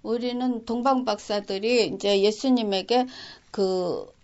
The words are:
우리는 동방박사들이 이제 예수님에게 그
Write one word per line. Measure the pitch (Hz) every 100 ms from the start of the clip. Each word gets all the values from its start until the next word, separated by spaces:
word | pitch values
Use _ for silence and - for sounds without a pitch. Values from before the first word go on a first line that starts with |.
우리는 | 214 233 247 247 254 233
동방박사들이 | 226 233 254 262 247 208 - 208 208 190 220 247 190
이제 | 196 202 202
예수님에게 | 202 214 269 247 214 190 190 240 254 - - - _
그 | - 190 185 180 - - _